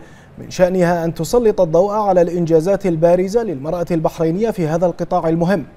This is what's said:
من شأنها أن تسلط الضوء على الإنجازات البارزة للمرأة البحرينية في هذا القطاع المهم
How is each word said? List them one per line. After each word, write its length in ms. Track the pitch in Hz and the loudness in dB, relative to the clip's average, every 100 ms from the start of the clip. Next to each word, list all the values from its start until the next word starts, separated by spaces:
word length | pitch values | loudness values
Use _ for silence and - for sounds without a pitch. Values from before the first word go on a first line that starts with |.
| - - - - | -8 -20 -20 -20
من 120 | 120 | -10
شأنها 560 | 123 180 185 170 175 165 | 0 0 2 0 0 -2
أن 80 | |
تسلط 480 | 165 160 240 226 202 | -4 -2 0 2 2
الضوء 320 | 175 165 202 | 2 2 2
على 280 | 214 202 180 | 0 2 4
الإنجازات 640 | 170 175 165 165 160 196 190 | 2 2 2 2 2 0 0
البارزة 580 | 165 170 180 190 226 | 2 4 4 2 -2
للمرأة 440 | 226 139 147 175 170 | -2 -6 -6 -6 -4
البحرينية 600 | 170 160 - 160 175 226 | -2 -2 -2 -2 0 -2
في 160 | 196 156 | -2 -2
هذا 180 | 165 175 | 0 -2
القطاع 440 | - 175 180 165 | -2 -4 -2 0
المهم 360 | 165 170 196 139 | 0 0 0 -4